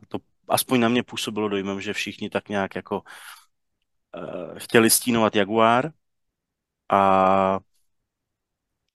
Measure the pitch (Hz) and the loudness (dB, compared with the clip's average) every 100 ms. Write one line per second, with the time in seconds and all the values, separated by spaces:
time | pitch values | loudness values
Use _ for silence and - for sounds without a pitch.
0 | - - _ _ - - - 127 117 123 | -14 -14 _ _ -4 -4 0 2 2 0
1 | 113 113 - 107 107 98 98 98 101 98 | -2 -6 -6 -4 -2 -2 -4 -6 -6 -8
2 | 104 - 104 98 - 104 95 92 - 98 | -8 -8 -6 -6 -4 -4 -4 -6 -6 -8
3 | - - - - _ _ _ _ _ _ | -8 -20 -20 -20 _ _ _ _ _ _
4 | _ 87 90 92 80 85 - 117 113 - | _ -14 -12 -12 -12 -14 0 4 4 2
5 | 123 117 107 107 98 113 113 120 151 - | 0 2 2 2 0 2 4 4 0 -8
6 | _ _ _ _ _ _ _ _ - 98 | _ _ _ _ _ _ _ _ 0 2
7 | 98 95 95 98 95 95 _ _ _ _ | 4 4 4 4 2 -2 _ _ _ _
8 | _ _ _ _ _ _ _ _ _ | _ _ _ _ _ _ _ _ _